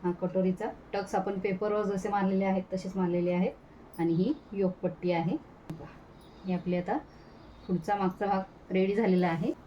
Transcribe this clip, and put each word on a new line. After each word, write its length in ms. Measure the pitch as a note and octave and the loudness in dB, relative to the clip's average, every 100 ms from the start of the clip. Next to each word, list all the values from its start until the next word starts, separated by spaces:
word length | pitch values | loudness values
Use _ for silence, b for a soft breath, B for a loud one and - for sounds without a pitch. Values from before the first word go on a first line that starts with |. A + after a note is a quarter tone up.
हा 80 | F3+ | -2
कटोरीचा 560 | F3 F3+ F#3 F#3 F#3 A3 - - | -2 -2 2 2 2 -4 -8 -6
टक्स 220 | G3+ F#3+ G3+ | -4 -2 -2
आपण 240 | F#3 G3 | -2 -2
पेपरवर 440 | G3 F#3 G#3 G#3 G3 | -2 -2 0 0 0
जसे 240 | G3 G#3 | 0 0
मारलेले 360 | G3+ F#3+ F#3+ F#3+ | 0 2 2 2
आहेत 180 | F#3+ F#3 | 0 -2
तसेच 220 | F3+ F#3+ F#3+ | -6 -4 -2
मारलेले 360 | F3+ F3 F3 | 0 2 2
आहेत. 200 | F3+ F#3+ - - - - - | 2 0 -2 -20 -20 -20 -2
आणि 140 | E3 | 2
ही 200 | E3 G3+ D4+ - | 4 2 0 -6
योकपट्टी 580 | G3 F#3 F3+ F3+ F3 F3+ | -2 -2 0 -6 -2 -2
आहे. 240 | E3+ E3 C#4+ - - - E3 - - - - - - F#3+ | 0 0 -2 -6 -20 -16 -16 -14 -18 -20 -20 -20 -14 -4
ही 80 | |
आपली 240 | F3+ F3+ F3+ | -4 0 -2
आता 200 | F3+ B3+ - B B B - - - | 0 -4 -4 B B B -20 -20 -4
पुढचा 280 | F3+ D#3+ G3+ | -2 0 0
मागचा 300 | F#3 - G3+ | 0 0 0
भाग 460 | F#3+ F#3+ - - | 0 -2 -12 -4
रेडी 240 | F#3 F#3+ G3+ | 0 2 4
झालेला 320 | G#3+ F#3 F3 | 4 4 4
आहे. 240 | E3 A3 - | 2 -2 -4